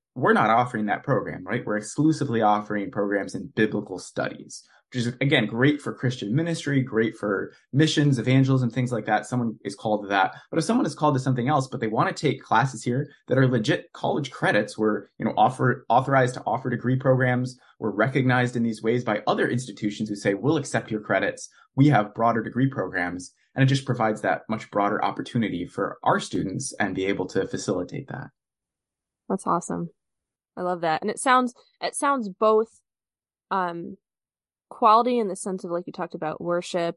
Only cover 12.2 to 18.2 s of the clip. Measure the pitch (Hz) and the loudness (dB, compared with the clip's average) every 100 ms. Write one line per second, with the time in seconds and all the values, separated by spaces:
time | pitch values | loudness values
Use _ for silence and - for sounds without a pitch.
12.2 | 147 - - 107 131 131 120 123 151 - | -2 -2 0 2 2 -2 -4 -2 -4 -8
13.2 | - 131 131 127 107 170 - - - - | 0 2 4 2 0 -2 -4 -6 -4 -2
14.2 | 135 - 180 104 104 - 107 101 - - | -4 -2 0 2 0 0 0 0 -6 -6
15.2 | 110 - 113 131 127 123 - 120 127 135 | -2 2 2 2 0 0 2 2 4 2
16.2 | 123 131 - 117 127 110 120 131 135 131 | 2 0 -4 -4 -4 -4 0 2 4 4
17.2 | 127 123 127 - _ - 110 98 117 139 | 4 0 -2 -8 _ -8 -4 0 2 2